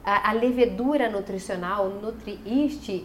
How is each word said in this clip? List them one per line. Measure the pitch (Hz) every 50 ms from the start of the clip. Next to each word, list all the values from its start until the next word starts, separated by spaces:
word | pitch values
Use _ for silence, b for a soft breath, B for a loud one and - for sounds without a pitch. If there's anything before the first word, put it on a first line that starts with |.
| -
A, | 202 202 202 - 214
a |
levedura | 214 226 240 254 247 247 240 202 185 196 247 269 302 277 240 220
nutricional, | 208 202 196 - 190 190 185 - 196 180 175 180 202 208 196
o | 190 196 202
Nutri-Ist, | 208 220 233 - - 208 202 - - 202 240 277 302 277 - - - - 196 180